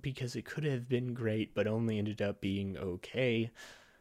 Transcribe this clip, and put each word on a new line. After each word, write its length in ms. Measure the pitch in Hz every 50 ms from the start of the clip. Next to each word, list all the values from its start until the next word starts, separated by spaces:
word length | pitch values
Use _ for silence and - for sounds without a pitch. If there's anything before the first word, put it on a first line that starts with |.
because 340 | - 139 131 - 131 120 -
it 120 | 120 104
could 180 | - - - 147
have 240 | 151 135 123 120 127
been 240 | 127 120 127 123 120
great, 420 | 123 117 110 107 110 107 - -
but 120 | 101 101
only 320 | 104 107 113 117 113 110 104
ended 240 | 104 107 104 - 104
up 180 | 101 101 -
being 380 | - 101 98 98 98 98 95 78
okay. 720 | - 95 87 92 - - - - 131 127 117 113 113 117 - - - - - - - - - _